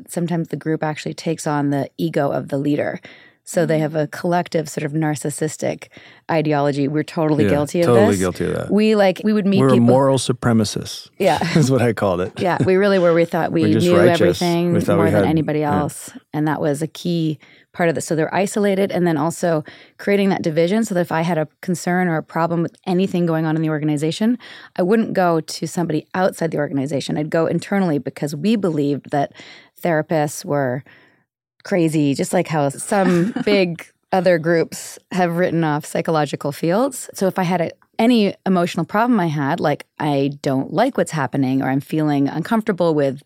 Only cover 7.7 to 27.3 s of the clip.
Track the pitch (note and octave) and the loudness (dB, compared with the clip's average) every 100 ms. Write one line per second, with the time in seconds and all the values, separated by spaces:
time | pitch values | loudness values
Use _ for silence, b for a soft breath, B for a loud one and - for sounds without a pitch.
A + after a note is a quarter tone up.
7.7 | F3+ E3+ A#2 G#2+ G2 F#2 - F2 E2 - | 0 4 6 4 2 0 -2 -2 -2 0
8.7 | G3 A3 G#3+ G3 F3+ G#3+ G#3+ G3 G3 C3+ | 2 4 4 2 2 0 0 2 4 4
9.7 | B2 A#2+ B2+ C#3 C3+ - B2+ B2 A2+ G#2 | 6 6 6 4 2 0 -2 2 2 2
10.7 | - - - - - F#3+ D3+ E3+ D#3+ B2+ | -4 -10 -12 -16 -2 0 2 2 2 4
11.7 | C3 A#2+ G#2+ G2+ F2 F#2+ - F#3+ D#3+ F3+ | 4 2 2 0 0 -2 -2 -2 0 2
12.7 | F#3 G3+ G3 E3+ E3+ E3 F3 D#3+ E3 D#3 | 4 4 4 4 4 2 0 -2 0 2
13.7 | A2 F3 F3 F3 E3+ F3 F3 F3 E3+ F3 | 2 4 6 6 6 2 2 0 0 0
14.7 | E3+ E3+ G2+ - G2+ G2+ D#3+ D#3 D3+ D3+ | 0 2 2 2 2 2 0 0 -2 0
15.7 | D3 C#3+ - - - - D#3 D3+ D3 D#3+ | 0 -2 -6 -16 -20 -10 -4 -2 -2 -2
16.7 | C#3+ D#3+ - F3 E3+ D#3+ D3+ b b b | -2 -6 -6 -4 -2 -2 -4 b b b
17.7 | - E3+ D3 - D#3 D#3 F3 G3 A3 G3+ | -2 0 0 -2 -2 0 0 -2 0 0
18.7 | F#3+ F#3+ - F3 D#3+ D#3+ - F3 D#3 B | 0 0 0 2 2 -2 -2 -2 -2 B
19.7 | B B - - G3+ G3 F#3 E3+ D#3 E3+ | B B -8 0 2 2 0 0 0 2
20.7 | G#3+ A3+ F3+ E3+ D#3+ E3 D#3+ D3+ _ - | 0 0 -2 0 0 0 0 -4 _ -6
21.7 | F3 - F3+ F3+ D#3+ - E3 E3 E3+ E3 | -4 -2 0 0 -2 -4 -2 0 0 -4
22.7 | - - F3+ F#3+ F3 F3 D#3+ D#3+ D#3 D#3 | -6 -2 0 0 0 0 0 0 0 -2
23.7 | D3+ D3+ D3 D#3 D#3+ A3 B3 B B B | -2 -2 -2 -2 0 -2 -2 B B B
24.7 | - F#3 A3+ A3+ - F3 E3 D#3 - D#3+ | -4 0 2 0 0 2 2 -2 -8 -6
25.7 | F#3 E3 D3+ - F#3 F#3+ F#3+ E3 D3+ D3 | -4 -2 -4 -4 -2 -2 0 -4 -2 -4
26.7 | C#3 C3+ C#3+ - D3+ D#3 | -4 -4 -4 -4 -4 -2